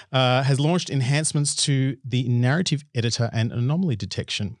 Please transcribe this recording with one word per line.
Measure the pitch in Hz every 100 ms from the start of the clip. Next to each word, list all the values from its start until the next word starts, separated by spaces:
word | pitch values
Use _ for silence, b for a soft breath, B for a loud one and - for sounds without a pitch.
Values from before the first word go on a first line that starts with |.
| B
uh, | 131 127 127
has | 135 135
launched | 151 180 -
enhancements | 139 123 143 156 151 143 -
to | - 135 131 127 123
the | 123 120
narrative | 120 123 156 185 143 -
editor | 120 113 - 117
and | - 113
anomaly | - 123 160 185 104
detection. | 95 - - - 101 -